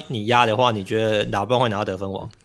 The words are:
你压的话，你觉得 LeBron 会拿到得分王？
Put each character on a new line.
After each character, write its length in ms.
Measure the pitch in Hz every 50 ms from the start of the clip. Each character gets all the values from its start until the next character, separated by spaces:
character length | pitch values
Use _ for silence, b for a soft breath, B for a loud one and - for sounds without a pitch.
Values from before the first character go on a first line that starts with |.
| -
你 200 | - 120 107 104
压 200 | 110 120 123 120
的 100 | 113 107
话， 140 | 120 123 120
你 140 | 110 104 95
觉 180 | 95 110 110 113
得 220 | 110 107 104 110
LeBron 320 | 117 110 101 104 107 127 120
会 100 | 127 117
拿 100 | 101 101
到 60 | 107
得 140 | 104 95 92
分 140 | 101 95
王？ 180 | 95 101 110 113 - _